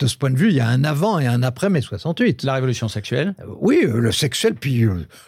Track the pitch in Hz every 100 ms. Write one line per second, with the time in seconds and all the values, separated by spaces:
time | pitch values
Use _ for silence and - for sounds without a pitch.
0 | 120 - 139 131 214 143 113 127 151 143
1 | 202 185 131 127 127 123 202 170 - 101
2 | 160 165 240 127 135 135 131 117 110 107
3 | 98 131 180 190 101 - 214 320 196 110
4 | 117 - 147 - 220 - 139 123 113 90
5 | 78 -